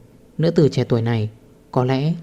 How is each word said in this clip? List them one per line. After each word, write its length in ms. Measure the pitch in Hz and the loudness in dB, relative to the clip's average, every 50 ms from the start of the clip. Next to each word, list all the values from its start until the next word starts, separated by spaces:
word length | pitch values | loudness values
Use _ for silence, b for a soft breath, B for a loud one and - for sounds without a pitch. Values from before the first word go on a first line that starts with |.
| - - - - - - - | -20 -20 -20 -20 -20 -14 -6
nữ 140 | - 156 170 | -2 -2 0
tử 180 | 170 185 156 127 | 2 4 2 4
trẻ 140 | - 131 120 | 2 0 0
tuổi 180 | - 127 117 | 0 0 0
này 280 | 110 117 117 110 107 110 - - - - - - _ _ | 0 0 0 -2 -2 -4 -8 -14 -20 -20 -20 -20 _ _
có 140 | - 131 123 | -2 -2 0
lẽ 280 | 127 131 127 143 156 165 170 | 0 0 0 0 -2 -4 -4